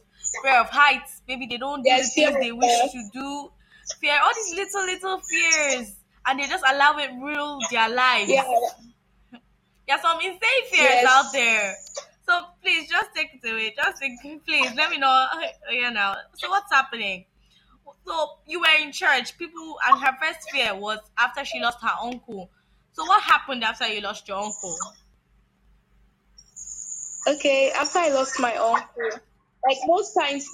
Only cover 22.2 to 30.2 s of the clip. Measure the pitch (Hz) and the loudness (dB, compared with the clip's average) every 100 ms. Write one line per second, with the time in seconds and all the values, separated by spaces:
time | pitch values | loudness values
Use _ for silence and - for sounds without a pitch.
22.2 | - 202 180 _ _ _ _ - 320 415 | -12 -14 -14 _ _ _ _ -10 2 2
23.2 | - 302 - 254 220 226 226 214 202 214 | 6 2 2 -4 -4 -2 -4 -4 -6 -10
24.2 | - 196 208 214 190 165 - - _ _ | -8 -6 -6 -8 -10 -10 -10 -14 _ _
25.2 | _ _ _ _ _ _ _ _ _ _ | _ _ _ _ _ _ _ _ _ _
26.2 | _ - _ - - - - - - - | _ -20 _ -20 -16 -14 -12 -12 -12 -4
27.2 | - 294 285 269 269 - 285 370 330 269 | -2 0 2 4 2 2 -2 0 2 2
28.2 | 262 - 247 214 226 233 - 240 226 226 | 0 0 -2 0 2 2 -2 -6 -6 -6
29.2 | _ _ _ _ 254 262 - 359 403 370 | _ _ _ _ 0 0 2 2 2 0